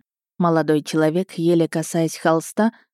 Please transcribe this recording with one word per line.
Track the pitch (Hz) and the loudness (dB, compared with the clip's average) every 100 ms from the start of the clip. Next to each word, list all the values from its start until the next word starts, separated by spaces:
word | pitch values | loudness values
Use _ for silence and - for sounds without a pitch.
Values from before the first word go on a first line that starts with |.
| _ _ _ - | _ _ _ -2
Молодой | 175 160 151 151 | 0 2 2 0
человек, | - 160 156 170 185 | 0 0 0 0 -4
еле | - 165 170 160 | -2 2 2 2
касаясь | 165 156 165 160 - | -2 -4 -2 -2 -2
холста, | 165 160 - - 226 - _ | 0 0 -2 -2 -2 -2 _